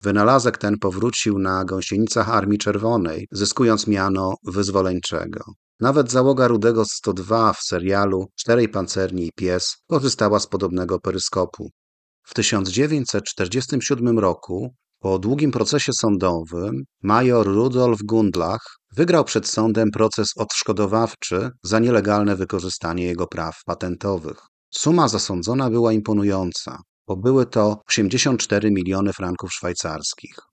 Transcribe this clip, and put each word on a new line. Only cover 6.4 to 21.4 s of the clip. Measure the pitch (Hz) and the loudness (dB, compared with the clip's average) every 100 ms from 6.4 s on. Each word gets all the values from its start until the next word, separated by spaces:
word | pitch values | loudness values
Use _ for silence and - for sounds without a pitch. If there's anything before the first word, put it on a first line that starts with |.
| 123 | 4
Rudego | 117 110 113 | 4 4 2
sto | 107 - - | 0 -2 -4
dwa | 92 92 113 110 | -4 0 2 2
w | 98 | 2
serialu | - 92 90 98 101 95 95 - | -2 -2 0 2 2 0 -4 -10
Czterej | - 117 113 | 2 2 2
Pancerni | 104 87 - 95 90 85 | 0 -4 -2 -2 -2 -6
i | - | -4
Pies | 92 90 - - _ | -2 -2 -2 -8 _
korzystała | 165 135 - 107 104 | 0 0 0 2 2
z | - | 0
podobnego | 98 95 90 90 92 | -2 -2 -2 -2 -2
peryskopu. | - 92 - - 90 - - _ _ _ _ _ | -2 -4 -4 -4 -4 -6 -16 _ _ _ _ _
W | _ | _
tysiąc | - 107 110 95 | -4 0 0 -2
dziewięćset | 92 151 151 123 104 | 0 0 0 -2 -4
czterdziestym | - - 92 117 127 139 | -6 -6 -2 -2 -2 -4
siódmym | - 139 120 117 | -2 -2 0 2
roku, | 98 87 - 92 123 127 _ _ | 2 0 -6 -8 -8 _ _ _
po | 95 95 | -2 0
długim | 98 139 147 | 0 0 0
procesie | 120 107 147 - | 0 0 0 0
sądowym, | 123 113 98 92 85 80 85 95 127 135 _ | -2 0 2 2 0 -4 -6 -6 -6 -10 _
major | 98 110 127 120 101 | 2 4 6 4 4
Rudolf | 98 127 123 123 110 | 4 2 2 2 2
Gundlach | 104 113 107 87 85 113 - - _ 95 | 0 2 2 2 -2 -4 -8 -20 _ -2
wygrał | 170 175 | 2 4
przed | 139 113 98 | 2 0 -2
sądem | - 110 107 110 | 0 0 2 0
proces | 101 110 - 104 - | 2 0 2 -4 -2
odszkodowawczy | 107 - - 101 101 110 113 - - 92 | -4 -4 -2 0 0 2 0 -4 -4 -4